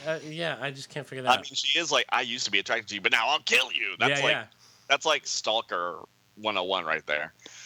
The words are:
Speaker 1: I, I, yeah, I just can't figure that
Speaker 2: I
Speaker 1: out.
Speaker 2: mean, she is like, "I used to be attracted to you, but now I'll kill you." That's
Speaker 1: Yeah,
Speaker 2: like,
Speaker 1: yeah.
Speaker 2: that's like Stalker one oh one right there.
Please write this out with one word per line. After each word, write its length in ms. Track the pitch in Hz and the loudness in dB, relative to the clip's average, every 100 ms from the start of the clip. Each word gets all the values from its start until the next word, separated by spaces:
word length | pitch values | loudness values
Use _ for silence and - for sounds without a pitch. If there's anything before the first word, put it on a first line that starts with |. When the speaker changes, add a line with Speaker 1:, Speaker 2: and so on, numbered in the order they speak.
| 151 | -4
Speaker 1:
I, 40 | |
I, 60 | 160 | -4
yeah, 380 | 151 156 165 123 | -6 -4 -4 -2
I 100 | 139 | -6
just 180 | 135 131 | -8 -10
can't 160 | 151 135 | -10 -10
figure 180 | 131 | -2
that 60 | 127 | 2
Speaker 2:
I 40 | |
Speaker 1:
out. 60 | 127 | 2
Speaker 2:
mean, 140 | - | 0
she 240 | 135 139 147 | -4 0 0
is 140 | 160 | 2
like, 140 | 139 - | 2 2
"I 120 | 113 | 0
used 240 | 127 123 - | 0 -4 0
to 60 | |
be 80 | 98 | 0
attracted 280 | 95 117 104 | 2 -2 -2
to 60 | 104 | -4
you, 60 | |
but 100 | 110 | 2
now 160 | 117 226 | 2 4
I'll 120 | 247 | 0
kill 280 | - 494 523 | 2 2 2
you." 240 | - 110 85 | -2 -4 0
That's 200 | 123 143 | 2 2
Speaker 1:
Yeah, 60 | 139 | 2
Speaker 2:
like, 60 | |
Speaker 1:
yeah. 100 | 131 107 _ - _ - | 0 -4 _ -20 _ 0
Speaker 2:
that's 180 | 139 160 | 2 4
like 220 | 147 - | 2 0
Stalker 720 | - - 110 - 92 87 82 - 98 104 101 | -4 0 0 -2 -4 -4 -6 -14 _ _ -6
one 220 | 107 101 | -2 0
oh 60 | |
one 220 | 92 95 80 | 0 0 0
right 200 | 80 76 | -2 0
there. 280 | 76 80 - - - | -2 -4 -10 -20 -18